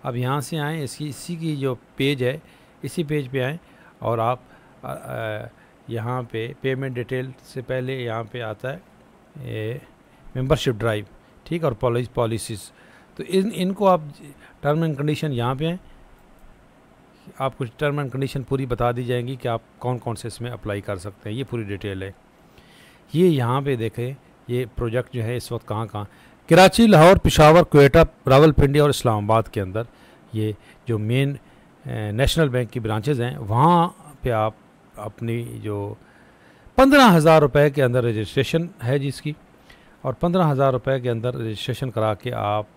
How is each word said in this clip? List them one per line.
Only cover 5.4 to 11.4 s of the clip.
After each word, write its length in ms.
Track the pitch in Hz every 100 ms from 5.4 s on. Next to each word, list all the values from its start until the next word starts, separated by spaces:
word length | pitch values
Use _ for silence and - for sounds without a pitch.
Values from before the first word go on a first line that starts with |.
| 117 _ _ _ -
यहाँ 340 | 113 117 127
पे 320 | 120 113 113 135
पेमेंट 320 | 135 131 135 123
डिटेल 380 | 120 131 131 127
से 180 | - 135
पहले 420 | 120 131 127 131
यहाँ 200 | 120 110
पे 160 | 110 123
आता 300 | 113 104 127
है 120 | 165 _ _ _ _ _ 151
ये 440 | 127 110 110 143 - _ _ _ - 131
मेंबरशिप 400 | 131 147 - 110
ड्राइव, 300 | 113 107 101 - _ _